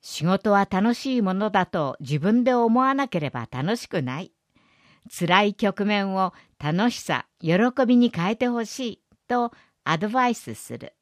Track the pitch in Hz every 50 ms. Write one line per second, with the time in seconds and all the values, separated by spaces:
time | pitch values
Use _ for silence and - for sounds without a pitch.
0 | _ - - - 151 170 190 196 _ 220 202 196 196 - - 185 202 233 240 -
1 | - 269 262 247 214 185 185 190 208 214 196 196 180 - - 175 151 135 123 -
2 | 156 127 147 151 143 196 226 247 240 262 254 240 233 226 226 247 262 262 277 269
3 | 277 - - 175 151 135 - 127 117 - - 127 139 175 226 233 - - - 180
4 | 135 123 127 151 190 - _ _ _ _ _ _ _ _ _ _ _ _ _ _
5 | _ - - - 175 165 175 190 208 208 202 - 226 202 190 - 202 208 208 202
6 | 196 196 190 190 190 180 - - _ _ _ _ - 147 156 180 220 247 240 -
7 | - - 156 123 - _ _ _ - 160 170 185 226 254 247 - 262 220 247 240
8 | 240 233 - 175 170 190 226 220 254 247 240 240 226 208 - - 262 233 - _
9 | _ _ _ _ _ _ 247 247 240 233 - _ _ _ _ _ _ 139 160 160
10 | 185 214 220 262 254 247 233 - - - 110 - - - 120 117 - - _ _